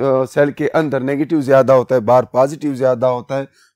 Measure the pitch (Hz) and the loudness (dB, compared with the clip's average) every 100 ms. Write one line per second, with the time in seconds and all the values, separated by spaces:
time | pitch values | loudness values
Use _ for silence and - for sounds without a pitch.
0 | 135 131 127 147 147 - 147 165 156 135 | -2 0 -2 0 0 -2 -4 -2 -2 -2
1 | 131 143 147 160 131 135 123 131 117 127 | -4 -4 -2 -2 2 4 4 2 2 -2
2 | 110 127 113 123 139 151 147 127 131 123 | 2 2 2 0 0 -2 -8 -2 -2 0
3 | 127 123 110 135 135 _ _ | -2 -4 -6 -8 -10 _ _